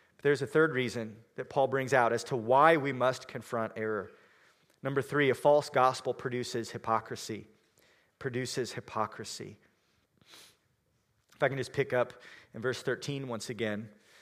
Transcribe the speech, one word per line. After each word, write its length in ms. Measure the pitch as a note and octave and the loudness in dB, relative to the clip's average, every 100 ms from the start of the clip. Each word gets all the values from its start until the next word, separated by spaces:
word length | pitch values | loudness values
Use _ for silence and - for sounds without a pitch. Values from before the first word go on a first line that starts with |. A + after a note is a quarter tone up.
| _ _ | _ _
But 60 | |
there's 180 | C#3+ C3+ | 2 2
a 60 | C3 | 2
third 260 | D#3 D#3+ | 4 4
reason 420 | B2+ B2 A#2+ A2 G#2+ _ - | 2 -2 -4 -8 -12 _ -14
that 120 | - | -4
Paul 180 | D3 C3+ | 0 2
brings 260 | C3+ B2+ | 2 4
out 180 | C3 A#2 | 4 4
as 140 | A2+ - | 2 -2
to 100 | B2+ | -4
why 400 | A2 C3 D#3+ E3 | 4 8 8 6
we 160 | C#3 | 2
must 360 | B2+ B2 B2 - | 0 0 -2 -8
confront 460 | B2 - A#2+ A2 - | -14 -6 -4 -4 -4
error. 340 | A2 G#2 F#2+ - _ _ _ _ _ _ | -4 -4 -6 -14 _ _ _ _ _ _
Number 180 | C3+ C#3 | -4 -2
three, 280 | B2+ C#3+ C#3 | -2 2 2
a 60 | A#2+ | 4
false 340 | D3 D3 - | 4 4 4
gospel 440 | C3+ B2+ B2+ C3 | 4 4 2 -4
produces 580 | A#2+ C3 B2 A#2+ A#2 A2 | -6 -6 -6 -4 -6 -6
hypocrisy. 760 | G#2+ - A2 A2 A#2 - G#2 - _ _ _ _ _ _ _ | -8 -2 -2 -2 -10 -10 -12 -12 _ _ _ _ _ _ _
Produces 540 | C3+ A#2+ B2+ - A#2 | -8 -6 -4 -4 -6
hypocrisy. 840 | - - A2 G#2+ - G#2+ - G2+ G#2+ _ _ _ _ _ _ _ - - _ _ _ _ _ _ _ _ | -8 -8 -4 -4 -6 -14 -14 -14 -18 _ _ _ _ _ _ _ -20 -20 _ _ _ _ _ _ _ _
If 80 | - | -2
I 60 | C#3 | -2
can 100 | C3+ | -2
just 160 | B2 | -4
pick 200 | - C3 | -4 -2
up 200 | B2 A#2+ - - - _ | 0 -2 -6 -20 -20 _
in 80 | A2+ | -8
verse 200 | B2+ A#2+ | -6 -4
thirteen 460 | - A#2+ - C#3+ C3 | -4 -4 -6 -8 -8
once 200 | A2+ - | -8 -8
again. 400 | A2 A2 G#2 A2+ - _ - | -6 -4 -6 -8 -16 _ -20